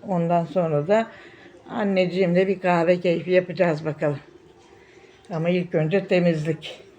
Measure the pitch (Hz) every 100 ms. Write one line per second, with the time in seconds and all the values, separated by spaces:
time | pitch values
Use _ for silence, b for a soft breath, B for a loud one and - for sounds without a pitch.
0 | 202 180 170 170 170 190 165 151 151 214
1 | 226 B B B B B - 233 202 190
2 | 180 180 185 175 190 180 180 175 165 180
3 | 180 170 160 180 180 165 175 151 156 147
4 | 151 139 - - - - B B B B
5 | B B - 165 165 180 175 165 156 196
6 | 190 180 175 160 156 151 - - -